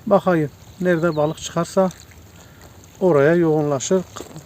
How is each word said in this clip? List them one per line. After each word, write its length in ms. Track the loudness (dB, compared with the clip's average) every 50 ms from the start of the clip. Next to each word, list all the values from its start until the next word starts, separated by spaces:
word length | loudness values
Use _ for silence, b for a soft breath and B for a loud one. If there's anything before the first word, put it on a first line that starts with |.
| -2
Bakayım 440 | 2 2 2 2 2 0 0 0 -4 -6 -14 -20 -20 -10 -4
nerede 360 | -2 0 0 0 0 -2 0
balık 220 | 0 -2 -2 -2 -6
çıkarsa 520 | -12 -8 -6 -6 -6 -2 0 0 0 0 -2 -8 -20 -20 -20 -20 -20 -20 -20 B B B B B B B B B -20 -20 -8 -2
oraya 340 | 0 2 4 4 4 4 4
yoğunlaşır. 680 | 2 2 0 0 0 -2 -2 -4 -4 -2 -2 -2 -2 -2 -6 -14 -18 -18 -18 -20 -20 -20